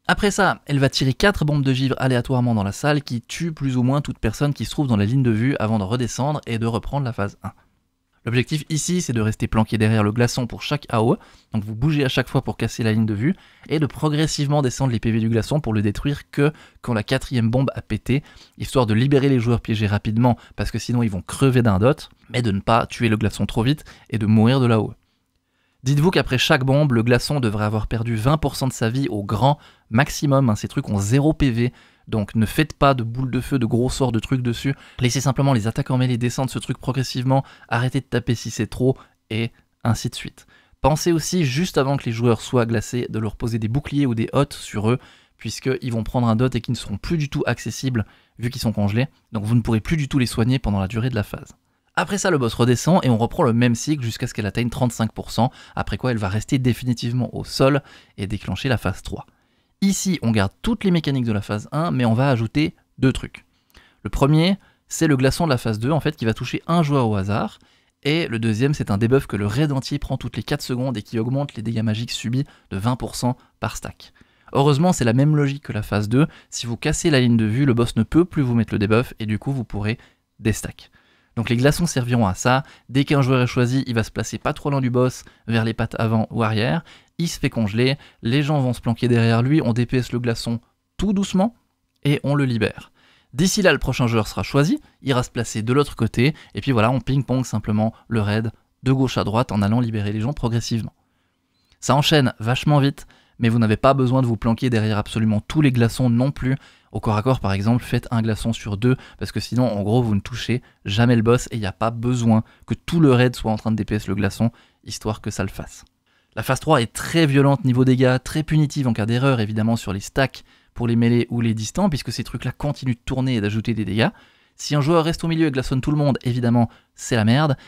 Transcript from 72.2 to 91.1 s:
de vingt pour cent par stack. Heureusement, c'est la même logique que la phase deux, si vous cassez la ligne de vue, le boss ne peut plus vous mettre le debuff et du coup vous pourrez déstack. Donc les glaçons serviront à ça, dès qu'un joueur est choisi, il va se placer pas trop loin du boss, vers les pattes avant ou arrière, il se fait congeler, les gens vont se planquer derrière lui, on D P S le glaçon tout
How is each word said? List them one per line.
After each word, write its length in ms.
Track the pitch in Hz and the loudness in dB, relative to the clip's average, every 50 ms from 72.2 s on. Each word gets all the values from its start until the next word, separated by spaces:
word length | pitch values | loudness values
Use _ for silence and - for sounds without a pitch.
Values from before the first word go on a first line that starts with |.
| - 113 123 131 143 - - _ _ - | -4 -2 -2 -2 -2 -4 -8 _ _ -10
de 60 | 95 | -6
vingt 200 | 98 101 123 127 | -4 -2 -2 -2
pour 180 | 117 117 104 - | -2 -4 -8 -6
cent 220 | - 123 123 127 - _ _ _ - | -4 -2 -2 -2 -4 _ _ _ -6
par 160 | - - - | -6 -6 -6
stack. 380 | - - - - - - - _ _ _ _ _ _ _ - | -8 -12 -14 -14 -16 -20 -20 _ _ _ _ _ _ _ -4
Heureusement, 400 | - 131 139 151 143 131 175 185 | 0 2 4 4 4 4 4 2
c'est 120 | - - 131 | 2 2 2
la 80 | 117 | 2
même 240 | 113 131 143 151 151 | 4 4 4 4 4
logique 280 | 147 143 139 139 143 - | 4 2 0 -2 -4 -8
que 80 | - | -8
la 100 | - 107 | -6 -6
phase 260 | 104 - - 104 104 101 | -4 -2 -2 -2 0 2
deux, 180 | 120 135 160 160 - - - _ | 2 2 2 2 0 -8 -18 _
si 160 | - - - | -12 -10 -8
vous 100 | 117 117 | -8 -6
cassez 340 | - - 147 156 - - 175 | -4 -4 -4 -2 0 0 2
la 100 | 147 127 | 4 4
ligne 160 | 123 120 120 | 4 4 4
de 80 | 113 110 | 4 2
vue, 220 | 107 110 131 143 | 2 2 2 2
le 80 | 135 113 | 4 4
boss 200 | 117 117 - - | 2 2 0 0
ne 80 | 113 | -2
peut 220 | 110 - - 156 180 | 0 2 4 2 2
plus 180 | - - 160 | 2 2 -2
vous 120 | 135 123 117 | 0 2 2
mettre 180 | 117 107 - 104 | 0 0 0 0
le 60 | 98 | 0
debuff 340 | 101 101 - 120 123 - - - | 2 2 2 2 0 -2 -6 -8
et 60 | 110 | -6
du 120 | 107 107 101 | -4 -4 -4
coup 140 | - 131 | -4 -4
vous 120 | 139 131 107 | -4 -4 -6
pourrez 340 | - - 101 104 107 113 - - _ _ _ _ _ _ - | -6 -6 -6 -4 -4 -4 -6 -10 _ _ _ _ _ _ -4
déstack. 500 | 107 110 104 - - - - - - - _ _ _ _ _ _ _ _ - | -2 -2 -2 -2 -4 -12 -14 -16 -20 -20 _ _ _ _ _ _ _ _ -6
Donc 140 | 120 107 - | -4 -2 0
les 60 | 120 | 2
glaçons 300 | 120 127 139 - - 175 | 2 4 4 4 2 0
serviront 420 | 160 - 135 120 120 123 120 113 92 | 0 0 -2 0 2 2 4 4 2
à 60 | - | 2
ça, 280 | - - 123 127 135 - - - - _ - | 0 0 0 0 0 -2 -6 -12 -20 _ -4
dès 160 | 120 135 139 | 0 0 2
qu'un 160 | - 156 139 | 2 4 2
joueur 220 | 131 127 135 127 | 4 4 4 2
est 60 | 123 120 | 2 2
choisi, 340 | - 131 123 120 131 135 123 - | 2 0 0 2 0 0 -2 -2
il 60 | 113 | -2
va 100 | 113 110 | -2 -2
se 80 | - | -2
placer 260 | - 107 110 - - 107 | -4 -6 -6 -6 -6 -6
pas 140 | - 127 | -4 -6
trop 180 | 151 - - 147 | -6 -4 -4 -2
loin 100 | 143 135 | -2 -2
du 80 | 131 123 | 0 0
boss, 360 | 123 123 127 127 - - - - - _ _ - | 2 2 2 2 0 -4 -14 -20 -20 _ _ -2
vers 160 | 113 113 113 | 0 0 2
les 100 | 113 113 | 0 -2
pattes 220 | - 117 - - - | -2 -4 -4 -2 -2
avant 300 | 113 110 113 110 107 - | 0 0 2 0 0 -2
ou 140 | - 113 113 | -2 -2 -2
arrière, 400 | 107 110 104 - 143 156 165 - - - - _ _ _ - | 0 0 0 0 0 0 -2 -4 -8 -16 -20 _ _ _ -6
il 80 | 170 | -6
se 140 | 170 - - | -4 -4 -4
fait 100 | - 139 | -4 -4
congeler, 460 | - 120 113 98 104 113 127 131 139 - - - _ _ | -2 -2 -2 -2 0 0 0 0 0 -2 -8 -16 _ _
les 220 | - 117 123 147 147 | -4 -2 0 0 0
gens 160 | 139 156 143 | 0 0 0
vont 120 | 127 127 | 0 0
se 80 | 117 - | -2 -2
planquer 280 | - 123 113 - 127 120 | -2 -4 -2 0 2 2
derrière 340 | 120 117 117 117 117 113 | 4 4 4 4 4 2
lui, 180 | 120 131 151 160 | 2 2 2 2
on 120 | - 120 | 2 2
D 120 | 110 113 120 | 0 0 -2
P 120 | - 135 | 0 -2
S 160 | 127 117 - | -2 -2 -2
le 80 | 123 120 | -4 -4
glaçon 400 | 120 120 113 - - 117 117 113 - _ _ _ _ _ _ | -2 -2 -4 -4 -4 -6 -6 -6 -8 _ _ _ _ _ _
tout 160 | - 185 208 | -4 -2 0